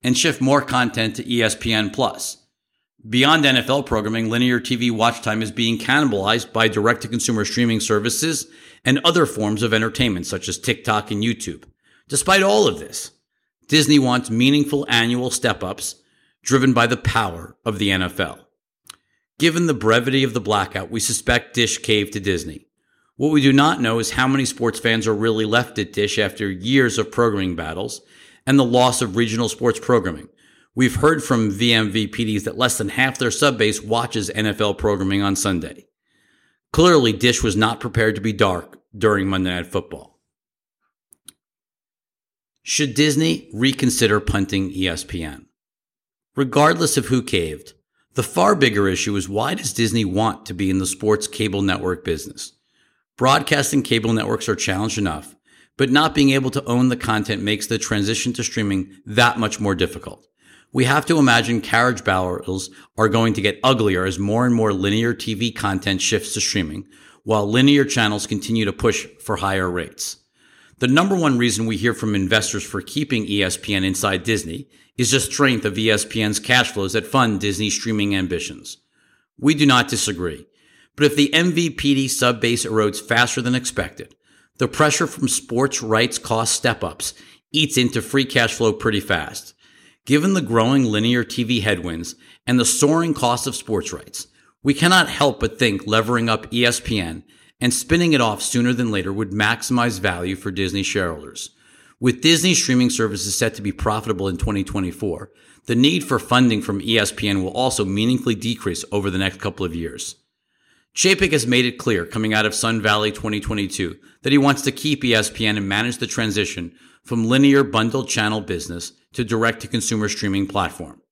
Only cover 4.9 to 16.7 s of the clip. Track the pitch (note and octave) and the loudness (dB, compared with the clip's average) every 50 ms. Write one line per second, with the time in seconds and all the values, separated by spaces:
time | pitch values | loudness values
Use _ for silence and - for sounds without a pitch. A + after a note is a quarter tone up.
4.9 | A#2 G#2+ A2 A#2 A#2 - - A#2 G#2+ A2 A2+ G#2 - - F#2 A2+ A2+ A2 - - | 0 2 2 0 0 0 -4 -4 -2 -2 -2 -4 -4 -2 0 0 0 -2 0 0
5.9 | C3 C#3+ D3+ C#3 G#2+ G2+ F#2+ G2+ A2+ A#2 A2+ - - A2 A2+ A2 G#2 G#2+ G#2 A2+ | 2 2 4 2 0 0 0 2 0 0 -2 -2 0 2 2 2 2 2 2 2
6.9 | A#2+ A#2+ - - A#2+ A#2 - - A#2+ A2 G#2 - - - A#2+ A#2 A2+ A2 G#2+ - | 0 0 -2 -6 -6 -4 -2 0 0 0 -2 -2 0 0 0 2 2 0 0 0
7.9 | A2 G#2 G#2 A#2+ A#2+ - D3+ D#3+ D#3+ - - - _ - - - - _ _ B2+ | 0 0 0 0 -2 -2 -2 -2 -4 -4 -6 -10 _ -20 -20 -20 -20 _ _ 0
8.9 | C3 D3+ - E3+ E3+ F3 D#3+ - - - G#2+ G#2 G#2+ G#2 A#2+ A#2 G#2 A2 A2 A2+ | 0 2 2 2 4 4 2 2 0 -2 -2 -2 -2 0 0 0 0 0 0 -2
9.9 | G#2+ - C3 A#2+ G2+ F2+ F2 - - F#2 - - A2 - - - A#2 - - - | -2 -2 0 0 0 -4 -6 -6 -8 -8 -6 -6 -8 -6 -4 -4 -4 -4 -2 -2
10.9 | A2 G#2 G#2 - G#2+ G2+ G#2+ A2+ A#2 - - - D#2+ - - _ _ _ _ _ | -2 -2 -2 -4 -4 -2 -2 -2 -2 -4 -6 -12 -12 -12 -16 _ _ _ _ _
11.9 | _ _ _ _ - C#3+ - - F#3+ G3 F#3+ G3 G3+ G#3+ G#3 - - - - - | _ _ _ _ -4 -2 2 2 4 4 4 4 4 4 4 2 0 -2 -10 -12
12.9 | - - - - _ _ _ _ _ _ _ _ _ _ _ _ C#3+ C#3+ D3 B2+ | -12 -12 -12 -12 _ _ _ _ _ _ _ _ _ _ _ _ 2 2 4 6
13.9 | D3+ C#3+ C3 B2 B2 B2 A#2+ - A2 A2+ B2 C3+ C#3+ D3 C#3+ C#3+ D3+ C#3+ C#3+ - | 4 4 4 4 2 0 -2 -2 0 2 2 4 4 4 2 2 0 -2 -2 0
14.9 | B2 A#2 A2+ A#2 A#2+ B2 B2 B2 A#2 - - A#2+ G#2 - - F#2 G2 - - - | 0 2 2 2 0 -2 -2 -4 -4 -2 -2 -2 -2 -2 -4 -8 -8 -8 -10 -12
15.9 | - _ _ _ _ _ _ _ _ _ _ - C3 C3+ B2+ C3 | -12 _ _ _ _ _ _ _ _ _ _ 0 2 2 4 4